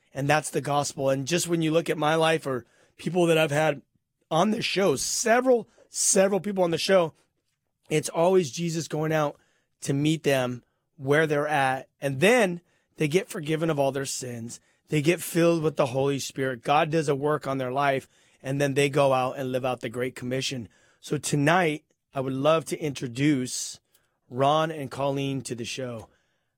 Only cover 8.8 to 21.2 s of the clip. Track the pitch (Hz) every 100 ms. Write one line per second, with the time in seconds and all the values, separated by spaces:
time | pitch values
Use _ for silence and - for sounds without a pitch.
8.8 | 147 151 156 156 147 - _ _ _ _
9.8 | - 139 151 160 147 135 123 123 - _
10.8 | _ - 135 147 160 147 151 151 131 131
11.8 | - _ 143 135 185 247 190 170 - _
12.8 | _ - 156 180 202 202 151 156 165 147
13.8 | 139 135 135 - 127 120 117 - _ _
14.8 | _ 151 147 175 - 165 170 170 156 147
15.8 | 139 135 139 139 - - 131 120 - 147
16.8 | 165 160 147 139 147 151 139 135 127 131
17.8 | 139 135 - _ _ _ 131 139 143 135
18.8 | 143 139 139 127 127 139 131 127 127 123
19.8 | 127 120 131 - 123 131 131 131 104 _
20.8 | _ _ - 147